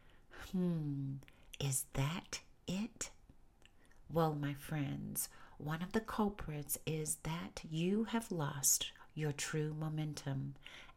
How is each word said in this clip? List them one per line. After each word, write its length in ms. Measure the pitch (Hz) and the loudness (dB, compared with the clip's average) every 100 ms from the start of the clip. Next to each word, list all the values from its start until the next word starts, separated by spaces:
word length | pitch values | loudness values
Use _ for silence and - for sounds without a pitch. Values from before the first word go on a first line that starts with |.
| - - - - - | -18 -20 -18 -14 -4
"Hmm, 680 | 185 180 165 147 139 135 135 - - - - | 2 4 4 2 0 -2 -4 -8 -20 -18 -2
is 240 | 139 131 - | 2 2 0
that 480 | - 139 175 - - - - - | 2 2 0 -4 -8 -8 -12 -4
it?" 440 | 185 226 - - - - - - - - - - - - | -2 -2 -4 -10 -10 -20 -20 -20 -20 -20 -20 -20 -20 -2
Well, 240 | 156 160 | 4 4
my 200 | 151 143 | 4 0
friends, 760 | 139 - 156 139 143 104 101 - - - - | -2 -4 -2 0 -2 -4 -4 -4 -8 -16 -8
one 240 | 147 160 | -4 -2
of 100 | 185 | 0
the 80 | 226 | 0
culprits 800 | 220 - 208 202 - 151 147 - - | 0 2 2 2 -4 -4 -4 -4 -2
is 300 | 156 151 - | 0 0 -2
that 360 | - 165 185 - 165 | -2 -2 -4 -8 -4
you 340 | 160 175 208 | 2 4 4
have 280 | 220 233 226 | 4 0 0
lost 600 | 170 147 139 139 - - - - | 0 0 4 4 4 2 -6 -12
your 180 | 156 151 | -2 0
true 420 | 143 - 156 151 | 0 0 0 0
momentum, 800 | 156 156 156 151 147 143 135 139 135 - - - | 0 -2 0 -2 -2 -2 0 -2 -6 -12 -16 -16